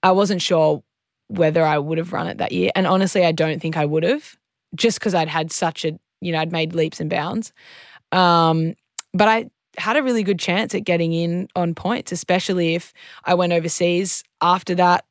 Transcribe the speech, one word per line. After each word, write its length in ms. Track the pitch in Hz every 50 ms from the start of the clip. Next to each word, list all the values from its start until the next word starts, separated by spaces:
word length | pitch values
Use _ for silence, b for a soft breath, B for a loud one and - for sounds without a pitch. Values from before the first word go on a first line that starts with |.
| -
I 80 | 185
wasn't 300 | 185 190 202 185 202 180
sure 420 | - - 180 165 156 156 151 147 _ _ _ _ _ _ _ _ _ _
whether 360 | 208 185 170 156 156 165 160
I 120 | 156 151 147
would 200 | 143 151 160 160
have 160 | 170 175 180
run 140 | - 165 170
it 100 | - -
that 160 | - - -
year. 180 | 180 180 190 -
And 140 | - 190 156
honestly, 380 | 185 190 196 185 - 202 180
I 80 | 170 160
don't 280 | 156 160 160 156 175
think 140 | - 165 165
I 80 | 170 151
would 200 | 147 151 156 160
have, 340 | 175 262 302 - - - _ _ _ _ _ _ _ -
just 260 | 156 - 226 - -
'cause 120 | - 220 185
I'd 140 | 175 165 156
had 240 | 156 165 160 165
such 320 | - - - 165 160 - -
a, 160 | 160 156 170 _ _ _ _
you 100 | - 175
know, 80 | 165 156
I'd 140 | 160 165 170
made 200 | 165 160 160 170
leaps 280 | 165 156 160 - -
and 80 | - 156
bounds. 420 | - - 147 175 196 226 226 - B B B B B B B B B B B _ -
Um, 640 | 180 185 175 170 170 165 165 160 165 160 165 - _ _ _ _ - - _ -
but 140 | 180 208 214
I 220 | 220 226 226 - _ _ _ _ _ -
had 200 | - 214 233 294
a 60 | 277
really 200 | 262 240 226 208
good 160 | 185 202 165
chance 340 | - - 175 190 - - -
at 120 | 185 208
getting 260 | - 175 170 170 165
in 380 | 165 165 170 170 170 180 185 - _
on 220 | 180 175 170 165
points, 380 | - - 180 233 - - - 180
especially 640 | 175 - - 180 190 - - 185 180 170 165 165
if 180 | 175 - - B B B B B B B
I 80 | - 180
went 180 | 175 180 175
overseas 720 | 175 170 160 170 - - 180 175 175 175 196 180 - - - _ _ _
after 320 | - 175 180 185 - - 180
that 280 | 175 180 175 180 180 - _